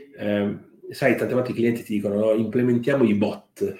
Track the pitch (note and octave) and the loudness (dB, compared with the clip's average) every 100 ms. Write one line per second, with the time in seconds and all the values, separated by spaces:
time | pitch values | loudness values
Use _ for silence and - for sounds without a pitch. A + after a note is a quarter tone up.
0 | - - G#2 G#2 G2+ - - - - - | -20 -8 -2 0 -2 -4 -12 -20 -14 0
1 | C3+ A#2 A2+ B2+ B2 A2+ A#2 A#2 - G#2 | 2 2 0 -2 -2 0 0 0 -2 -4
2 | G#2 G2+ A2 A2 A2 B2 B2 A#2+ C#3 C3+ | 0 0 2 2 0 0 2 2 2 2
3 | A2+ G2+ G#2 - - - G2 | 4 2 0 -4 -12 -6 -6